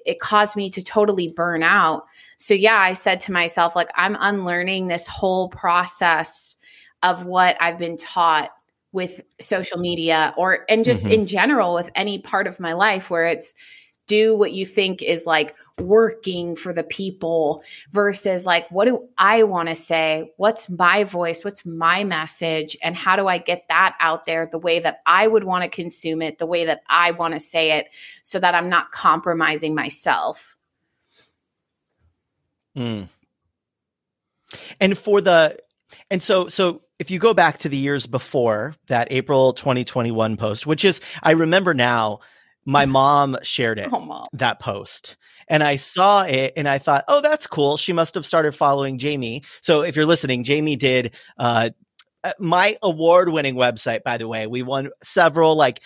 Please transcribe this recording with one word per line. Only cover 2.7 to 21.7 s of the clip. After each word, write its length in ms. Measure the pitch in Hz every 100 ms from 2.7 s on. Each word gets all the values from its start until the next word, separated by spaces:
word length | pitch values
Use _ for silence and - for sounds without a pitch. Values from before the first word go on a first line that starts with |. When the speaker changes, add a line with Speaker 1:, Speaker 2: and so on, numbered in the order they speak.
| 220
Speaker 1:
I 160 | 185
said 260 | 185 202 185
to 100 | -
myself, 440 | 180 170 180 170 175
like, 140 | 170 -
"I'm 200 | 190 208
unlearning 680 | 196 202 180 175 180 190 185
this 200 | 170 -
whole 420 | - 190 185 185
process 1040 | - 180 175 180 - 175 160 160 - - - _ - _ -
of 240 | 180 175 180
what 300 | 185 180 -
I've 180 | 170 170
been 180 | 170 202
taught 520 | - 180 170 156 - - _ _ _
with 300 | 190 180 - - -
social 380 | - 190 180 175
media 560 | 175 170 165 160 156 -
or, 300 | 180 185 -
and 160 | 220
just 200 | 226 220
Speaker 2:
Mm-hmm. 80 | 202
Speaker 1:
in 120 | 220 190
general 460 | 190 226 269 180
with 160 | 175 175
any 240 | - 202 196
part 280 | - 185 196
of 140 | 180
my 140 | 170
life 340 | 170 214 190 -
where 160 | 170
it's 300 | 165 165 - - - - _ _ -
do 300 | 208 220 214
what 160 | 202
you 140 | 190 185
think 340 | - 190 185
is, 240 | - 165
like, 300 | 170 156 151 - _ -
working 760 | 180 214 226 226 190 180 175 165
for 160 | 185
the 80 | 170
people 800 | 160 - 196 185 165 165 151 156 - - -
versus, 520 | 202 202 196 202 180
like, 260 | 180 175 175
what 140 | 180
do 240 | 226 247 - -
I 280 | 190 226
wanna 300 | 214 180 165
say? 580 | 160 - 165 160 156 156 -
What's 320 | 202 226 -
my 360 | 175 180 196
voice? 380 | 196 180 170 165
What's 200 | 202 202
my 400 | 175